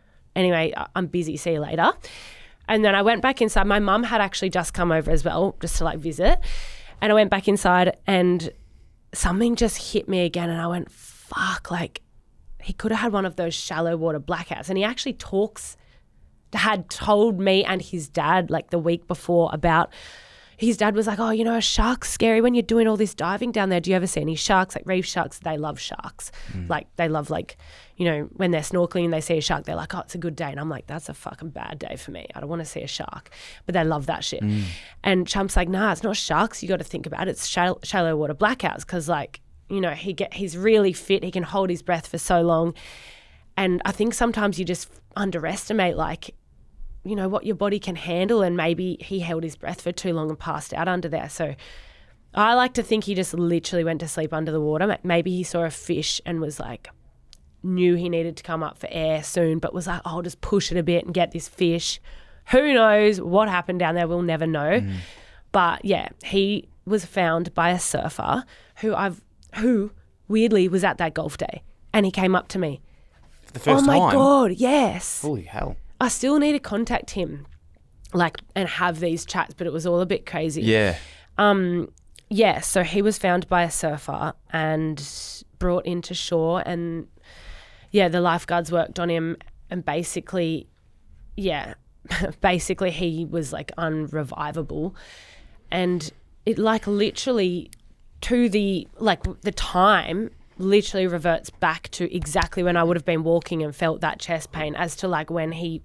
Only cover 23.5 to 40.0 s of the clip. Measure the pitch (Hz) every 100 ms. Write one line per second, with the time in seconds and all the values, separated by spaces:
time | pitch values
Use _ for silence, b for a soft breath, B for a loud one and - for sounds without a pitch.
23.5 | 226 190 175 175 185 180 165 151 160 -
24.5 | 190 190 - - 185 180 180 165 - 165
25.5 | 156 151 - - - - - - B B
26.5 | 95 87 147 - - 165 156 147 117 -
27.5 | - B B B - 175 151 - - 180
28.5 | 160 151 185 175 180 170 160 151 160 143
29.5 | 151 - 165 156 180 - 180 170 147 147
30.5 | 139 156 131 - 151 - - - - 160
31.5 | - - 147 - - - 87 - - 143
32.5 | 165 160 - 139 - - - - B B
33.5 | B - 175 160 151 139 160 - - 104
34.5 | 104 95 85 B B 196 185 175 202 196
35.5 | - 175 185 214 160 220 208 - 156 214
36.5 | - 175 185 - - 156 151 185 - -
37.5 | 190 175 - - 196 165 156 151 143 214
38.5 | 262 175 - - 180 151 151 - - -
39.5 | - - 196 175 156